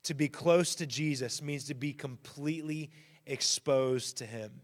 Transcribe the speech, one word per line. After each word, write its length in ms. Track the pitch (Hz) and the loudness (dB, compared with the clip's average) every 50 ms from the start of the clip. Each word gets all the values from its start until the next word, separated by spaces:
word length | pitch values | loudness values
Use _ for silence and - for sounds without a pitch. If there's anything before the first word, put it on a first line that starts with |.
To 120 | - - 160 | -4 -4 0
be 140 | 135 151 143 | 0 0 0
close 460 | - - - 175 170 175 175 - - | 0 2 6 6 8 8 6 4 0
to 120 | - 170 | -4 -4
Jesus 540 | 139 117 131 156 151 143 127 131 117 - - | -6 -2 -2 0 0 0 0 -2 -4 -4 -6
means 240 | 147 147 147 139 139 | -6 -6 -6 -6 -6
to 80 | 139 143 | -6 -6
be 180 | 123 143 147 | -4 -4 -4
completely 960 | 139 143 - 135 123 120 - - - 139 143 151 160 160 151 156 156 156 156 151 - - - - - - _ | -4 -6 -8 -10 -10 -12 -16 -16 -12 -4 -2 -2 -2 -2 -4 -4 -4 -4 -6 -10 -12 -20 -20 -20 -20 -20 _
exposed 920 | - 139 - - - - - _ 151 139 131 131 131 131 123 - - - - | -6 -4 0 2 2 2 2 _ 4 4 6 6 4 2 0 -2 -4 -8 -8
to 80 | 123 | -10
him. 240 | 107 117 113 107 107 - - | -8 -8 -10 -10 -10 -12 -18